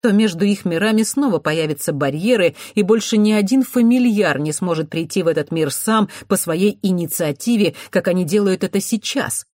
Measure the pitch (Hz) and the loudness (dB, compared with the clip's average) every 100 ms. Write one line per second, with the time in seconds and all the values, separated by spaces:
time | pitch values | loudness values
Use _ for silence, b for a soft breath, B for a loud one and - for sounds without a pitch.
0 | 240 202 220 165 202 202 180 165 208 220 | 2 2 2 2 0 0 -2 -2 0 0
1 | 220 - 285 170 156 156 156 147 - 147 | 0 0 0 0 0 -2 -2 -2 -4 -2
2 | 143 147 196 240 170 B B - 190 226 | -2 0 0 2 2 B B -2 2 2
3 | - 220 208 214 196 269 254 254 233 247 | 2 2 4 2 2 2 2 2 4 4
4 | 247 208 185 139 151 151 185 160 156 165 | 2 2 0 0 -2 -4 -2 -2 -4 -6
5 | 165 - 165 160 147 165 151 - - 220 | -4 -2 0 0 -2 -2 -2 -2 0 0
6 | 202 B B 185 - 160 202 202 196 180 | 0 B B -2 -2 0 0 0 -2 -2
7 | 165 - 160 147 - 233 190 B B 190 | -2 -4 -4 -4 -2 2 2 B B -2
8 | 180 180 170 208 202 185 190 202 - 220 | 0 0 0 0 0 0 -2 -2 -2 -4
9 | - 277 226 - - | -4 -6 -4 -8 -12